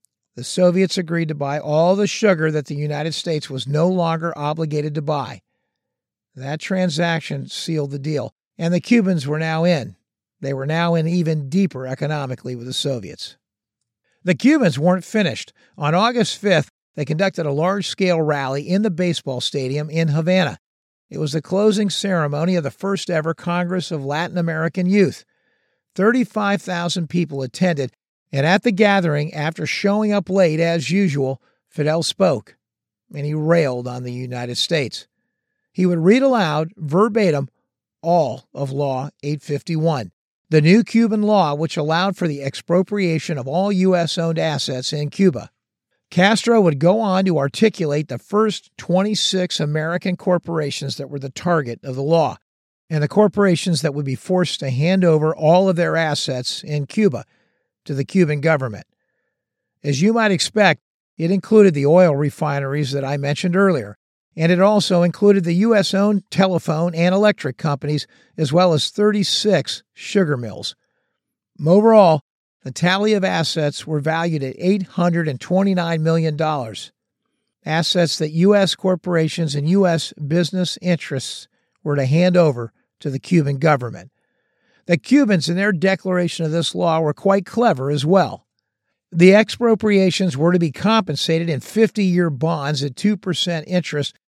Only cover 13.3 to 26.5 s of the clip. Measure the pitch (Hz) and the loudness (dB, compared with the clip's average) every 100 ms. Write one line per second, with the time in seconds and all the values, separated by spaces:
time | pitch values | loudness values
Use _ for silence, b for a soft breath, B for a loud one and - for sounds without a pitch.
13.3 | - _ _ _ _ _ _ _ _ 180 | -18 _ _ _ _ _ _ _ _ -2
14.3 | 170 262 311 196 127 170 185 - 220 175 | 2 4 4 2 2 0 0 -2 -2 -2
15.3 | 107 - _ b b 147 170 226 240 196 | -4 -14 _ b b -2 0 0 0 -2
16.3 | - 202 165 - _ _ - 147 156 190 | -2 0 0 0 _ _ -10 -6 -2 -2
17.3 | - 151 139 175 202 - - 185 165 156 | -2 -4 -2 -2 -2 -6 -2 0 0 0
18.3 | 143 131 139 156 190 214 165 180 - - | -2 -2 -6 -2 0 0 0 -2 -2 -4
19.3 | 123 - 147 127 143 151 160 165 151 160 | -6 -4 -4 -4 -4 -4 -2 0 0 2
20.3 | 185 156 - _ _ _ _ _ 143 151 | 0 0 -4 _ _ _ _ _ -6 -4
21.3 | 151 - 185 214 202 202 - 196 175 147 | -4 -4 0 2 2 -2 -2 -2 -2 -2
22.3 | 143 175 180 139 - 196 196 - 160 156 | -2 -2 -2 -2 -6 -6 -6 -4 -4 -4
23.3 | 156 175 175 175 185 - 160 135 151 175 | -6 -4 -4 -2 -4 -4 -6 -4 -4 -4
24.3 | 175 165 160 160 185 180 202 160 - _ | -4 -4 -2 -4 -2 2 4 2 0 _
25.3 | _ _ _ _ _ _ - 202 254 233 | _ _ _ _ _ _ 0 2 2 0
26.3 | 214 202 | -2 -2